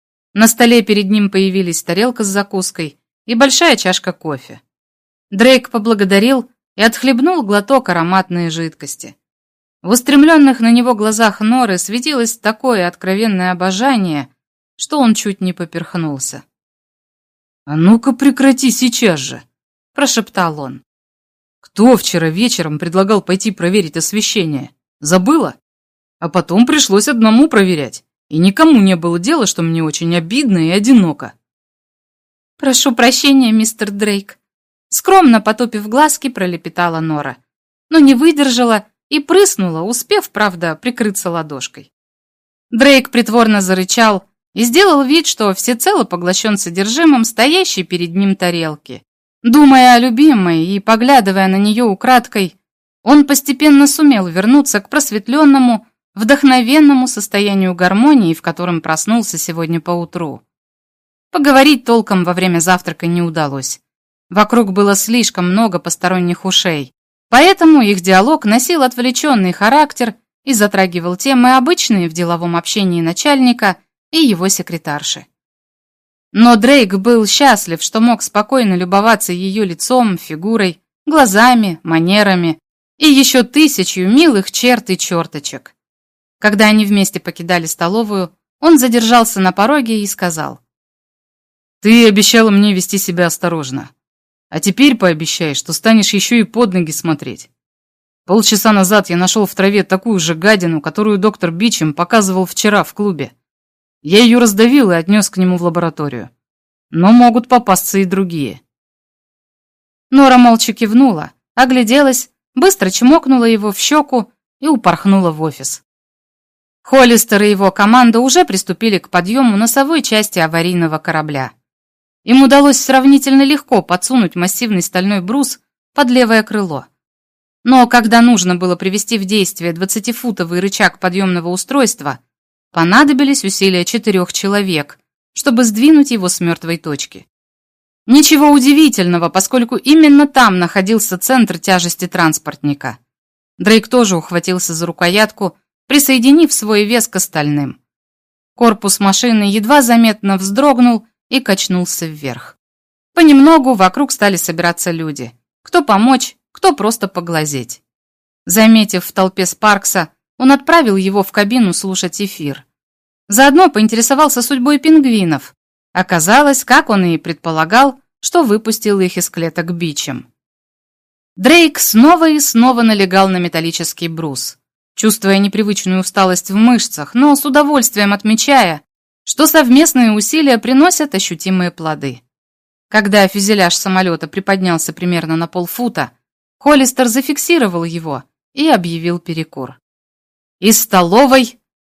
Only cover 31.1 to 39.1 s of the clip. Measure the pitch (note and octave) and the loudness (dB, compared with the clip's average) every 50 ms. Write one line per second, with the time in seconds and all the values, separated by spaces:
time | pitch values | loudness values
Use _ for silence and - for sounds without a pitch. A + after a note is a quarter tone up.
31.1 | C#3+ - C3 G#2+ - _ _ _ _ _ _ _ _ _ _ _ _ _ _ _ | -2 -6 -12 -18 -18 _ _ _ _ _ _ _ _ _ _ _ _ _ _ _
32.1 | _ _ _ _ _ _ _ _ _ _ - C4+ B3+ - - C#4 A#3+ A#3 A#3+ B3+ | _ _ _ _ _ _ _ _ _ _ -4 -2 -2 0 -2 -2 0 0 0 0
33.1 | B3 - - C#4 C#4 C4+ C4 A3+ A3 A3 A3 A3 - - G#3+ G3+ G3+ G3+ G#3+ G#3 | 0 0 0 2 2 2 2 2 2 0 0 -2 -4 -6 -8 -8 -6 -4 -4 -4
34.1 | G3+ G3 G3 - - _ _ _ _ _ _ _ _ _ _ _ - - - - | -4 -4 -6 -12 -18 _ _ _ _ _ _ _ _ _ _ _ -10 -6 -2 2
35.1 | F#4+ F#4+ F4 C4 A#3 G#3+ G#3+ G#3+ A3 A3 B3 A3+ A3+ G#3+ G#3 G#3+ A3 C4+ D4+ D4+ | 4 4 6 4 4 2 0 -2 -2 -2 -4 -6 -6 -10 -8 -4 0 0 0 0
36.1 | - - - C4+ A3+ G3 F#3+ F3+ F3 E3 - E3+ - - F3 E3+ E3 D#3+ D#3+ D#3+ | 0 -4 -8 -10 -8 -6 -6 -6 -6 -8 -12 -10 -6 -4 -4 -4 -4 -4 -6 -6
37.1 | D#3 D3 C#3+ C#3 B2 - _ _ _ _ _ _ _ _ _ _ D#4 D#4+ C#4+ C4+ | -6 -6 -8 -10 -12 -16 _ _ _ _ _ _ _ _ _ _ 4 4 6 6
38.1 | C4+ A#3 D4+ E4+ D#4 C#4+ C#4+ C4+ A#3 A#3+ B3 A#3 A3 G#3 - _ _ _ _ _ | 4 4 2 2 2 2 0 0 0 0 0 0 0 -2 -4 _ _ _ _ _